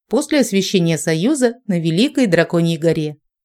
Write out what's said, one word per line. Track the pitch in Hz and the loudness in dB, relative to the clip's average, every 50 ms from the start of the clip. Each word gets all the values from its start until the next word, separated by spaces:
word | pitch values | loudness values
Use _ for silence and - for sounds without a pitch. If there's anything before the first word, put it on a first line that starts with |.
| _ - | _ -4
после | 208 269 294 - 311 285 | -2 -2 -2 0 0 0
освящения | 240 - 190 196 185 - - 180 170 165 160 147 | 0 2 0 -2 0 0 0 2 2 2 0 -2
союза | - 170 160 160 185 262 320 262 247 226 240 - _ | -2 -2 -2 0 0 0 0 2 0 -2 -2 -2 _
на | - 180 170 | -4 -2 -2
Великой | 160 165 160 180 247 294 - 285 254 | 0 0 0 0 0 0 2 0 0
Драконьей | 196 165 175 165 - 180 170 165 165 165 147 | 2 2 2 0 2 0 0 0 0 -2 0
горе. | 160 165 151 160 151 151 147 _ _ _ _ _ | 0 0 0 0 -4 -6 -8 _ _ _ _ _